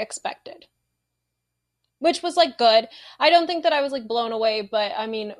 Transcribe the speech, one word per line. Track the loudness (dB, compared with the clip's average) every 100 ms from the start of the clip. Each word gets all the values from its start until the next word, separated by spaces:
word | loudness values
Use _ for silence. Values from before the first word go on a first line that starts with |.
expected." | -2 -10 -10 -12 -16 -20 _ _ _ _ _ _ _ _ _ _ _ _ _ _
Which | -2 0
was, | -2 0
like, | 0 2
good. | 4 4 2 -8 -18 0
I | 4
don't | 4 2
think | -2
that | 0
I | 0
was, | -2
like, | -4 -4
blown | -4 -2
away, | -2 -2 -2
but, | -4 -4 -4 -4
I | -6
mean, | -8 -8